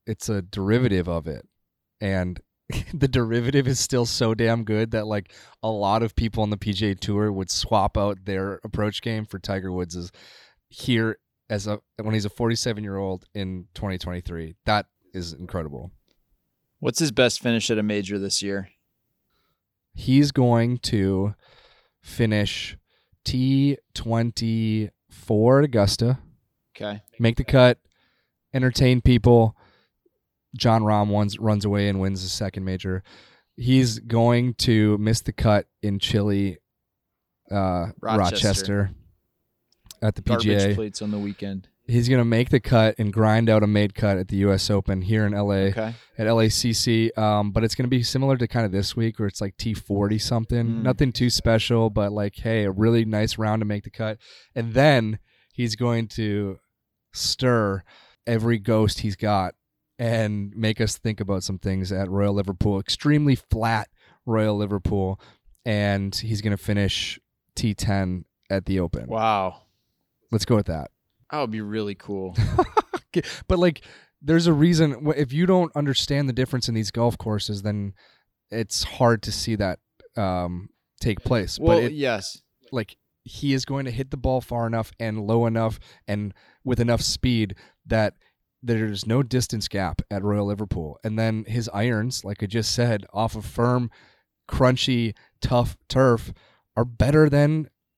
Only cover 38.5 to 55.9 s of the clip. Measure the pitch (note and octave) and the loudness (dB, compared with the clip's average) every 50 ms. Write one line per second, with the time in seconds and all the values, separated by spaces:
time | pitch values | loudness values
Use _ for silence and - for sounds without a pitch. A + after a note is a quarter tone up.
38.5 | F#2+ F#2+ F#2+ G2+ G2+ G2+ G2+ G2 - - - _ _ _ _ _ _ _ _ _ | 0 0 -2 -2 -2 -2 -2 -2 -4 -10 -20 _ _ _ _ _ _ _ _ _
39.5 | _ _ _ _ _ _ _ - - - - G#2+ - - F#2+ - A2+ - G2 G#2 | _ _ _ _ _ _ _ -20 -10 -4 -4 -4 -2 -2 -2 -2 0 0 2 2
40.5 | G2+ G2+ G2 G2+ G2+ G2 A2 G#2 - - G#2+ G#2 G#2 G#2 G#2 G2+ G2 - G2+ G2+ | 2 2 2 2 0 -2 -4 -6 -8 -8 -8 -6 -6 -4 -6 -6 -8 -8 -8 -8
41.5 | G2 F#2+ F#2+ _ _ _ _ - A#2 B2 A#2 B2 C3 B2+ A#2 A#2 A#2 A2+ B2 B2 | -8 -10 -12 _ _ _ _ 0 0 2 2 4 4 4 4 4 2 2 2 2
42.5 | - B2 - - C3 A#2 A2 A2 G#2+ - A2 G2+ G2 A2+ A2 G#2+ G#2+ A2+ A#2 A2+ | 2 0 2 4 4 4 4 4 2 0 -2 -2 2 2 4 4 4 4 4 4
43.5 | A2 G#2+ G#2 G#2 G#2 G#2 G#2 G2+ - - A2+ G#2 G2 F2+ F#2+ - G#2+ G2 G2 G2+ | 4 4 4 4 2 2 2 0 0 -2 0 0 0 0 -2 -2 0 2 2 4
44.5 | G2 F#2+ - - G#2 G2 F#2+ - G2 F#2 F#2 F#2+ A2 A2 G#2+ G2+ G#2 G2+ G2+ G2+ | 2 2 2 0 0 0 0 0 -2 -2 0 0 0 2 2 0 0 0 0 0
45.5 | G2+ G2 G2 G2 F#2+ A2 A2 A2 A#2 - - _ _ - C#3 G#2+ A#2 A2+ A2+ A2 | 2 2 2 0 0 -2 -4 -6 -6 -10 -16 _ _ -2 0 2 4 4 4 4
46.5 | - - - A#2+ A2 - - B2 A#2 A2+ A2+ A2+ - - A2 G#2+ G#2+ G#2 G#2 G#2 | 2 0 0 0 0 0 0 2 2 2 2 2 0 0 2 2 2 2 0 0
47.5 | F#2+ A2+ A2+ A2 - - B2+ B2 C3 B2 A#2+ - - C3 C3+ C#3 C3+ B2 A#2+ G#2+ | 0 0 0 0 0 -2 -2 0 0 0 0 0 -2 0 2 2 2 2 0 -2
48.5 | - A#2+ A2+ G2+ F#2 G2+ G2+ - - A#2 A2+ A2+ G#2+ - A2 G2+ - - G#2+ G2 | 0 0 0 0 0 -2 -2 -2 -2 -2 -2 -2 -2 -2 -4 -4 -4 -4 -8 -8
49.5 | - - - A#2 G#2+ F2 - - G2+ G2 G2+ G2+ A2 G#2+ - - A#2+ A2+ A2+ - | -8 -6 -6 -6 -6 -6 -4 -4 -2 0 0 0 0 0 0 0 -2 -2 -2 0
50.5 | A#2+ A#2+ A2+ A#2 A2+ A2+ A2+ C3 B2+ - D3 B2+ A2+ - B2 B2 - - - A#2 | 0 0 0 0 -2 0 0 0 2 2 0 0 2 0 0 0 0 0 2 2
51.5 | A2+ A2 - - B2 A2+ A2+ A2 G#2 G#2+ G2+ G2+ G#2 G#2 G2+ G2+ - - - A2+ | 2 2 2 2 2 2 2 2 2 0 -2 -2 -2 -2 -4 -4 -6 -6 -4 -2
52.5 | A2+ A2+ G#2 G2 F#2+ F#2+ A2 A2+ A#2 A#2 A2+ A2 A2 G#2+ A2 A2 - - A2 G#2+ | 0 0 0 0 0 2 2 4 4 4 2 2 0 0 0 -2 -2 -2 -2 -2
53.5 | G#2+ A2 A2 G#2 G#2 G#2 - G2 - - A2+ A2 G#2+ - _ - - - _ _ | 0 0 -2 -2 -4 -6 -8 -10 -10 -8 -6 -6 -8 -10 _ -20 -20 -20 _ _
54.5 | - C3 A#2 A#2 G#2+ B2+ C#3 D#3 C#3+ B2 A2+ G#2+ G#2+ - _ _ _ _ _ _ | -8 -6 -6 0 2 4 6 6 6 4 2 0 -4 -6 _ _ _ _ _ _
55.5 | - - B2 A2+ G#2 - B2 A#2+ | -6 -4 -4 -4 -2 -2 -2 0